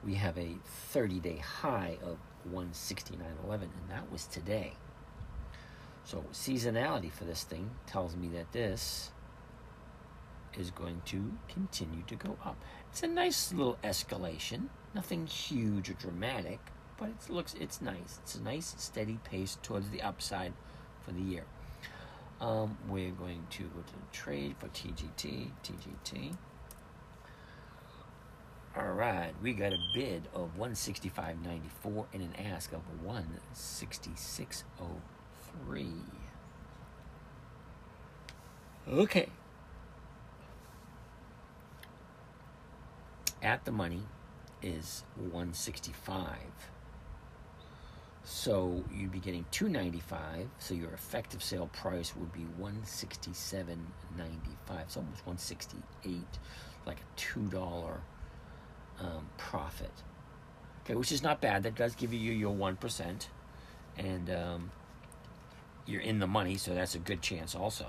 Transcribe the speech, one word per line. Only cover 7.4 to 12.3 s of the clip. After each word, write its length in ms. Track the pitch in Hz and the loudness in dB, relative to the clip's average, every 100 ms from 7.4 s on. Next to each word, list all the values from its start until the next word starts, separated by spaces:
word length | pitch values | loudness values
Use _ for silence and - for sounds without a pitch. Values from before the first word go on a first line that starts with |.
thing 280 | - 80 101 123 - | -2 -2 -2 -4 0
tells 280 | 95 90 | 2 2
me 140 | 85 87 | 0 0
that 240 | 85 85 | -2 0
this 580 | 120 110 92 - - - - - - - - - - - - - - - - - - | 2 4 4 0 -2 -4 -8 -12 -12 -14 -14 -14 -14 -14 -14 -14 -12 -12 -12 -8 -2
is 140 | 90 | -2
going 300 | - 87 87 - | 0 -2 -2 0
to 260 | 95 101 226 - | 2 2 0 -2
continue 540 | - 190 - 80 82 - | 0 2 2 0 -2 -2
to 80 | |
go 220 | - 190 | -2 -2